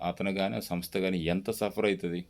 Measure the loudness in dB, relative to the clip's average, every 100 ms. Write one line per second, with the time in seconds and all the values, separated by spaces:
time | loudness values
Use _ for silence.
0 | -2 0 -2 0 0 -2 -2 -4 -2 0
1 | 2 2 2 0 0 0 0 2 2 2
2 | 0 -4